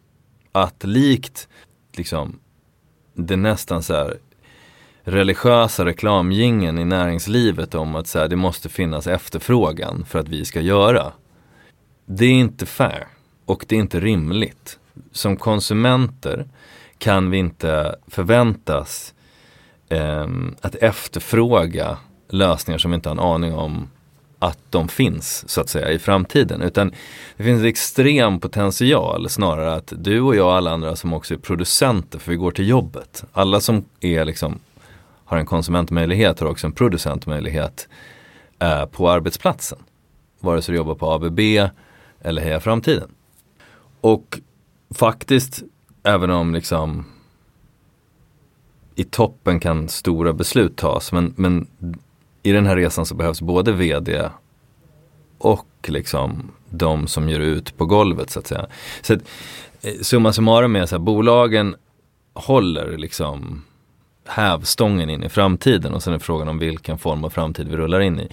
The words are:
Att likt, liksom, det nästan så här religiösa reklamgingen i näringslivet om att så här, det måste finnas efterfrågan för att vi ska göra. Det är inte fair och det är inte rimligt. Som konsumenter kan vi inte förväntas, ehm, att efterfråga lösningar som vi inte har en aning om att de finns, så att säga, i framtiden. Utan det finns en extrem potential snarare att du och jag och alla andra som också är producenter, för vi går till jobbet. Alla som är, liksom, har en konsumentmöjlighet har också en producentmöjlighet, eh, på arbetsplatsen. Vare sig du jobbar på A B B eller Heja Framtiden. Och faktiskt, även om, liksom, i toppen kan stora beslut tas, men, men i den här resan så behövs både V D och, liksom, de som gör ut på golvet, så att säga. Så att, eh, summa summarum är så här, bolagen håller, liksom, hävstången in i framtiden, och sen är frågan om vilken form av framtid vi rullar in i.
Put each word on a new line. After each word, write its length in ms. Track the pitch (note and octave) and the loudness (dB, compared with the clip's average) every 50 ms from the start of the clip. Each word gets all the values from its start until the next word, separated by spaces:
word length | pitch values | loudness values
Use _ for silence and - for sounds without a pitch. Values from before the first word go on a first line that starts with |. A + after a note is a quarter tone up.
| _ _ _ _ _ _ _ _ _ _ - | _ _ _ _ _ _ _ _ _ _ -2
Att 320 | G2 F#2+ F2 - - - | 0 0 0 -2 -6 -6
likt, 640 | G2 G#2 B2+ C#3 C#3+ C3+ C#3 C3 - - - - - _ - - _ _ _ _ _ - | 0 2 4 4 4 4 2 0 -6 -16 -18 -20 -20 _ -20 -20 _ _ _ _ _ -12
liksom, 420 | - E2+ - E2+ D#2 C#2+ - - - _ _ _ _ _ _ _ _ _ _ _ _ _ _ _ | -12 -8 -6 -4 -4 -6 -6 -10 -14 _ _ _ _ _ _ _ _ _ _ _ _ _ _ _
det 220 | - F2 E2+ G2 | -8 -4 -2 0
nästan 460 | F#2 F#2+ A2 G#2+ - - - F#2 E2 E2 | 0 2 2 0 0 -2 -4 -4 -4 -2
så 120 | - F2 | -2 -2
här 240 | D2+ C#2+ - - - - _ _ _ _ _ _ _ _ _ _ _ _ _ _ _ _ | -2 -2 -2 -6 -10 -14 _ _ _ _ _ _ _ _ _ _ _ _ _ _ _ _
religiösa 800 | - F#2 G2 F#2+ F#2+ F2+ - - B2 A#2+ A#2+ A#2 G#2+ - - F2+ | -2 0 2 2 2 2 2 4 6 6 6 6 4 2 0 -2
reklamgingen 960 | F2 E2 - - G#2 G#2 F#2+ F2 F2+ F#2+ G#2 A#2 B2 A#2 G#2+ F#2 E2 D#2+ E2+ | -2 -2 -2 0 2 2 2 2 2 2 2 2 2 2 2 0 0 0 -2
i 60 | E2+ | 0
näringslivet 920 | F2 F#2 F#2 F2 F2 E2+ E2+ - G2 G#2+ B2 A#2+ G#2+ E2+ - C#2 - - | 0 0 0 0 0 -2 -4 -4 -2 0 2 2 2 0 0 -4 -4 -4
om 200 | E2 D#2 D#2+ D#2 | -4 -4 -4 -4
att 120 | D#2 D#2+ | -6 -6
så 120 | - - E2+ | -4 -2 0
här, 100 | D#2 D#2 | 0 0
det 80 | F2 | 2
måste 320 | F2+ F#2 F2+ E2+ - - D#2+ | 0 0 0 -2 -4 -8 -10
finnas 380 | - - F#2 E2 D#2 D2+ D2+ | -6 -4 -2 -2 -2 -4 -2
efterfrågan 960 | F2 F2+ F2 - - - G2 - - B2 A#2+ G2+ D#2 D#2 E2+ - - - E2+ F2 - | -2 -2 -4 -4 -6 -10 -6 0 2 2 2 2 2 -2 -4 -8 -8 -8 -8 -8 -6
för 100 | - E2+ | -4 -4
att 100 | D2+ D2+ | -4 -4
vi 160 | D#2+ D2+ E2 | -6 -8 -8
ska 160 | - - E2 | -6 -4 -2
göra. 520 | D#2+ F2+ G2+ G2+ G2 A2 B2 - C#2 C#2 - - _ _ _ _ _ _ _ _ _ _ _ _ _ _ _ _ _ | 0 2 4 4 6 6 4 4 2 -2 -6 -14 _ _ _ _ _ _ _ _ _ _ _ _ _ _ _ _ _
Det 200 | - F#2+ F#2+ A#2+ | -10 -2 2 4
är 60 | B2+ B2+ | 6 6
inte 340 | B2+ B2+ A2 - - - | 6 4 2 0 -4 -10
fair 400 | - - - C3 - D2 - - - - _ _ _ _ _ _ | -8 -4 -2 -2 -2 -2 -6 -10 -14 -18 _ _ _ _ _ _
och 200 | - F#2+ - - - | -4 -4 -4 -2 0
det 80 | A2 | 0
är 40 | A2 | 0
inte 200 | G#2 F#2 - F2 | 0 0 -2 -2
rimligt. 800 | F2+ A2+ G#2+ F2 D#2 D#2 F2+ G#2+ A2 - - _ _ - - - _ _ _ - - _ - | 0 0 0 0 0 0 -2 -2 -2 -4 -6 _ _ -20 -20 -20 _ _ _ -20 -20 _ -8
Som 240 | - - G#2 G2 | -4 -2 -2 -2
konsumenter 1120 | F#2+ - A2+ G#2+ G#2 G2+ - G#2+ G#2+ A#2 B2+ B2+ B2+ B2+ A2+ - - - - C#2+ - C3+ - - _ - - - - - - _ _ | 0 0 0 0 0 0 0 0 2 4 4 4 4 2 0 -2 -6 -8 -6 -6 -6 -8 -10 -16 _ -20 -20 -20 -20 -20 -20 _ _
kan 320 | - A2+ G2 F#2+ F#2 F2+ | 0 2 4 4 4 2
vi 80 | F#2+ F#2+ | 2 2
inte 580 | F#2 E2+ - - - D#2+ D#2 D2+ D2+ D#2 E2 - _ | 0 0 -2 -4 -2 0 0 0 0 -2 -4 -8 _
förväntas, 1080 | - - - F2+ F2 A#2 A#2+ B2 A2+ G2+ - - - D2+ C#2+ D2+ - - - - - - _ _ _ _ _ _ _ _ _ _ _ _ _ _ - | -10 -6 -4 2 4 4 6 6 4 2 0 -2 -2 -2 -2 -2 -6 -10 -12 -14 -16 -20 _ _ _ _ _ _ _ _ _ _ _ _ _ _ -6
ehm, 640 | D#2+ D#2+ D2+ D2+ D2+ D2+ D2+ F2 F2 F2 E2+ E2+ - - | -4 -2 -2 -2 -4 -4 -4 -4 -6 -6 -6 -8 -8 -8
att 140 | - - - | -10 -10 -2
efterfråga 1200 | - A#2 A2+ G#2 - - - - F2 - - - A2 A#2 A#2+ A#2+ G2 E2+ E2+ E2 D#2+ D#2 D#2 - - - - _ _ _ - | 0 2 2 2 -2 -6 -10 -10 -10 -6 0 2 2 4 4 4 4 2 2 0 -4 -4 -4 -6 -8 -12 -18 _ _ _ -6
lösningar 500 | - F#2+ G2 F#2 E2 - - - D#2+ D#2+ | 0 2 2 2 2 0 -2 -4 -4 -2
som 120 | - F2 | 0 0
vi 40 | F2 | -2
inte 140 | E2+ E2 D2+ | -2 -2 -4
har 80 | D#2 | -4
en 160 | D#2+ F2 F2+ E2 | -2 0 0 0
aning 200 | E2 E2+ E2 D#2+ | 0 0 -2 -4
om 340 | D#2+ D#2+ D#2 D#2 D#2+ D#2 - - _ _ _ _ _ _ _ _ _ | -4 -6 -6 -6 -8 -8 -10 -14 _ _ _ _ _ _ _ _ _
att 200 | F#2 F#2 - - _ _ | -4 -4 -4 -6 _ _
de 180 | - F2 D#2+ E2 | -2 -2 -2 -2
finns, 600 | - - C3 F#2 E2 E2 - - - - - - | 0 0 0 0 0 -2 -6 -8 -8 -10 -10 -6
så 120 | - - | -4 -4
att 80 | - - | -4 -2
säga, 220 | - D2+ C#2 D2+ | -4 -4 -2 0
i 80 | E2 E2 | -2 0
framtiden. 640 | - - G2 F#2+ F#2 - - D3 C3 C3 - - E2+ | 0 2 2 2 2 2 2 2 2 2 0 -2 -4
Utan 300 | F2 - G#2 G2+ F2+ - - - - - - - - - | -2 0 0 0 0 -2 -6 -14 -20 -20 -20 -20 -18 -12
det 80 | - G#2 | -4 0
finns 160 | A#2+ B2 A2+ | 2 2 4
en 60 | A2 | 2
extrem 720 | A#2 A2+ - - - - - C3 C#3+ D3 C#3 A#2+ G#2+ G2 E2+ | 2 0 0 -4 -4 0 2 2 4 4 4 4 2 2 0
potential 880 | - - - G#2+ G2+ G2 F#2+ - B2 C3 D3+ A2+ E2 D#2+ D#2+ E2 E2+ - | -2 -4 -2 -2 0 0 0 0 2 2 2 2 2 -2 -4 -4 -6 -6
snarare 460 | - - G2+ F2 D#2 D#2 D#2 E2 D#2+ | -2 0 0 0 0 0 -2 -2 -4
att 180 | D#2+ - - - | -4 -6 -10 -12
du 240 | E2 E2 F#2+ G#2 A#2 | -6 -2 0 2 2
och 160 | B2+ C#3 A#2+ | 4 4 4
jag 100 | G2+ F#2 | 4 4
och 80 | F2+ F2+ | 4 4
alla 160 | F#2 F2 E2 | 4 2 0
andra 260 | E2 E2 D#2+ D#2+ E2+ | -2 -2 -4 -4 -6
som 160 | - - E2+ E2 | -6 -4 -4 -4
också 220 | D#2 - - E2+ | -4 -6 -6 -8
är 40 | D2+ | -8
producenter, 800 | - - F#2 E2 F2 - - - C#3+ C3 A2+ F#2 - - - D2+ | -6 -4 -4 -2 -2 0 0 2 2 2 2 0 -2 -6 -10 -12
för 120 | - E2 | -8 -6
vi 60 | F2 | -4
går 140 | E2+ F#2 F2 | -2 -2 -2
till 180 | - - G2 G#2 | -2 -2 0 2
jobbet. 560 | B2+ C3 F#2+ E2+ - C2 - - - - - - - | 2 2 2 0 -6 -12 -14 -14 -16 -18 -18 -8 -2
Alla 280 | F#2+ G2 F#2+ G2 G#2 | 0 2 2 2 2
som 240 | - - A2+ G#2 G2 - _ _ | 2 2 0 0 -2 -4 _ _
är, 240 | - F2+ E2 D#2+ D#2+ | -2 -2 0 0 0
liksom, 340 | D#2 D#2 - D#2+ D2+ - - - _ _ _ - - - - - _ _ _ _ - | -2 -4 -4 -6 -6 -6 -8 -12 _ _ _ -20 -20 -20 -20 -20 _ _ _ _ -4
har 80 | E2+ E2 | -2 -2
en 80 | D#2 | 0
konsumentmöjlighet 920 | - E2+ E2 E2 F2 F2 F2 E2+ E2 E2+ E2+ E2 E2 F2+ G2+ A2+ F#2 E2 - | 0 -2 -2 0 0 0 0 0 0 0 0 2 2 2 4 4 2 2 2
har 60 | E2+ | -2
också 200 | D#2 D#2 - - | -2 -2 -2 -4
en 60 | D#2+ - | -6 0
producentmöjlighet, 1160 | - B2 A#2+ F2 E2 - D2+ D2 C#2 - D#2+ D2+ D2 D2+ D#2 D2+ D#2 D2+ D2 - - - - - - - - - - - - - - - _ _ _ | 2 2 2 2 0 -2 -4 -4 -4 -4 -6 -6 -4 -4 -4 -4 -2 -4 -4 -6 -10 -16 -18 -20 -20 -20 -20 -20 -20 -20 -20 -20 -20 -20 _ _ _
eh, 260 | F2 E2+ D2+ C#2+ D2 | -2 0 0 0 -2
på 260 | - - - F2+ E2+ | -4 -4 0 2 4
arbetsplatsen. 680 | F2 F2 D#2 E2+ - - - F#3 - - - - - - - _ _ _ _ _ _ _ _ _ _ _ | 4 4 2 -2 -4 -2 -2 -2 -2 -2 -6 -12 -12 -14 -18 _ _ _ _ _ _ _ _ _ _ _
Vare 220 | - F2+ E2+ E2 D#2+ | -2 0 0 0 0
sig 100 | - E2+ | 0 -2
du 40 | |
jobbar 180 | E2+ D#2 D#2 D#2 | -2 -2 -2 -4
på 160 | - E2 D#2+ | -4 -2 -2
A 80 | D#2+ D#2 | 0 0
B 120 | E2 E2+ | -2 -2
B 380 | E2 F2+ G#2+ G#2+ G#2+ G#2 G2+ G2 - _ _ _ _ _ _ - _ _ | 0 2 2 4 4 4 2 2 -2 _ _ _ _ _ _ -20 _ _
eller 220 | - D#2+ D#2+ D#2 D#2 | -8 -6 -4 -4 -2
Heja 180 | D#2+ D#2 D#2 | -2 -2 -2
Framtiden. 480 | - A2 A2+ A#2 A2 D#3+ D3+ E2+ D#2 - _ _ _ _ _ _ _ _ _ _ _ _ _ _ _ _ _ _ | 0 0 -2 0 0 0 0 0 -2 -6 _ _ _ _ _ _ _ _ _ _ _ _ _ _ _ _ _ _
Och 400 | - A2 A2 A2 - _ - - - _ _ _ _ _ _ _ _ _ - | 2 2 2 2 0 _ -16 -16 -16 _ _ _ _ _ _ _ _ _ -2
faktiskt, 680 | - A#2+ A2+ A2+ - - - C3+ B2+ C3 - - - - - - _ _ _ _ _ - | 0 2 2 2 0 0 2 2 2 2 0 -6 -14 -16 -18 -20 _ _ _ _ _ 0
även 280 | G2+ G#2 F#2 F2+ F2+ | 2 2 2 2 2
om, 240 | F2+ F2 E2+ E2 E2 | 2 2 2 0 -2
liksom, 500 | E2 E2 - F2 D#2+ D#2 D#2+ D2+ D#2 D2 - - - _ _ _ _ _ _ _ _ _ _ _ _ _ _ _ _ _ _ _ _ _ _ _ _ _ _ _ _ _ _ _ _ _ _ _ | -2 -2 -2 -2 -2 -2 -4 -6 -8 -10 -12 -16 -20 _ _ _ _ _ _ _ _ _ _ _ _ _ _ _ _ _ _ _ _ _ _ _ _ _ _ _ _ _ _ _ _ _ _ _
i 100 | - F#2 | -6 -6
toppen 560 | - - - A2+ - - - - F#2+ F2 E2+ | -4 0 0 0 0 0 -2 -2 -2 0 0
kan 280 | - F2 E2 D#2 D#2 D#2+ | 0 0 -2 -2 -2 -4
stora 440 | - - - F#2 E2+ D#2+ E2+ E2+ D#2+ | -8 -4 -2 -2 0 2 0 0 0
beslut 440 | D#2 E2+ - - B2+ G2+ E2 - | 0 -2 0 2 2 2 2 0
tas, 360 | - - D#2 D2 D2+ - - - | -2 -2 -2 -2 -2 -4 -2 -2
men, 220 | F2 F2 E2+ - | 0 0 -2 -2
men 300 | - F#2 F#2 F2+ E2+ E2 - _ _ F2+ F2 E2+ - - _ _ _ _ _ _ _ - | 0 0 2 2 0 -2 -6 _ _ -10 -10 -10 -12 -14 _ _ _ _ _ _ _ 0
i 100 | G2+ G2 | 2 4
den 140 | G#2 G2+ | 4 4
här 100 | G2 F#2+ | 4 4
resan 300 | F2+ F2 D#2+ - - E2 | 4 2 2 0 -2 -4
så 80 | - - | -4 -4
behövs 260 | - E2 E2 E2 - | -4 -2 -2 -2 -4
både 320 | E2+ E2+ F2 F2+ F#2 A#2 G#2 | -2 0 2 2 4 2 2
V 280 | F2+ F2+ D#2+ D2 C#2+ | 2 0 0 0 -2
D 280 | - D#2+ D#2 D2+ D2+ - - - _ _ _ _ _ _ _ _ _ _ _ _ _ _ _ _ _ _ _ _ | -2 -2 -4 -4 -4 -6 -8 -14 _ _ _ _ _ _ _ _ _ _ _ _ _ _ _ _ _ _ _ _
och, 300 | - G#2+ G#2+ - - _ _ _ - | 2 2 2 2 0 _ _ _ -8
liksom, 680 | - D#2 C#2+ - - - C#2+ C2 - - B1+ B1+ - - _ _ - | -6 -4 -4 -4 -4 -4 -2 -2 -4 -4 -8 -10 -12 -18 _ _ -14
de 360 | F2+ E2 E2 D#2+ D#2 D#2 D2 | -4 -2 0 2 2 0 0
som 220 | C#2+ - D#2+ D#2 D#2 | -2 -2 -2 -2 0
gör 120 | D#2 D2+ | 0 0
ut 360 | D2+ D#2 D2+ D2 - - - | 0 0 -2 -2 -4 -8 -6
på 100 | - E2+ | -4 0
golvet, 440 | E2 G#2 G#2 G#2 G2 E2+ D#2+ - - | 4 4 4 4 4 2 -2 -4 -6
så 80 | - - | -8 -10
att 80 | - | -8
säga. 200 | - - - G2 - - - - - - - - | -6 -6 -6 -6 -8 -12 -16 -18 -16 -16 -6 0
Så 120 | - A2 | 0 0
att, 60 | F#2+ - - - - - - - - - - - _ - | 0 0 -4 -16 -20 -18 -18 -18 -20 -20 -20 -20 _ -10
eh, 180 | G#2+ G#2 - | -10 -8 -8
summa 320 | F#2+ - B2+ A#2+ A2 A2 G2+ | -2 0 2 4 4 4 4
summarum 440 | A2 A2 A2 A2+ A#2 A#2+ A#2+ A2 | 4 4 6 6 6 6 4 2
är 100 | G2 F2+ | 2 0
så 100 | E2+ F#2+ | 0 -2
här, 40 | F2 | -2
bolagen 760 | E2 G#2+ G#2+ G#2 A2+ A#2 A#2+ B2 A#2+ A#2 G#2+ A2 G#2 G2 F2 - _ _ _ _ _ _ _ _ _ _ _ | 0 0 2 4 4 6 6 6 6 4 4 2 0 0 -4 -6 _ _ _ _ _ _ _ _ _ _ _
håller, 640 | - - - C3+ B2+ G2+ F2+ D#2+ D2+ D2 D#2 D#2+ D#2 | -10 -2 2 4 4 4 2 0 -2 -4 -6 -6 -8
liksom, 640 | D#2 D#2+ - - D#2+ D2 C#2+ C#2+ E2+ E2 E2 D#2 - _ _ _ _ _ _ _ _ _ _ _ _ | -8 -8 -6 -6 -6 -6 -6 -8 -10 -10 -12 -12 -14 _ _ _ _ _ _ _ _ _ _ _ _
hävstången 840 | - - - G#2+ G2 F2 D#2 - - - - A#2 G#2 G2+ F#2 E2 D#2 | -8 -4 0 0 2 0 0 -2 -4 -2 0 2 2 2 0 0 -2
in 120 | D#2 - - | -4 -6 -6
i 60 | E2 | -4
framtiden, 680 | - G#2+ G2 F#2+ F2+ F2+ - C3 A#2+ F2+ - C#2 D#2 | 0 2 2 4 2 2 4 4 4 4 2 -2 -4
och 80 | E2 - | -4 -4
sen 120 | F#2 E2+ | -4 -4
är 40 | D#2 | -4
frågan 300 | - - E2 D#2 D2+ D#2 | -4 -4 -4 -4 -2 -4
om 100 | D#2+ D#2+ | -4 -4
vilken 400 | E2 D#2+ D#2+ D#2+ - - D#2+ D#2+ | -4 -4 -4 -6 -8 -8 -8 -6
form 260 | - F2+ D2+ D2+ D2+ | -4 -4 -4 -2 -4
av 60 | D#2 | -4
framtid 380 | - E2+ E2 D#2 D#2+ - D2 C#2+ | -4 -4 -4 -4 -4 -6 -6 -6
vi 80 | D#2 | -4
rullar 240 | D#2+ D#2+ D#2+ F2+ F#2+ | -2 0 0 2 2
in 200 | G2 F#2+ E2 D#2+ | 2 2 0 -2
i. 80 | D#2 - | -4 -8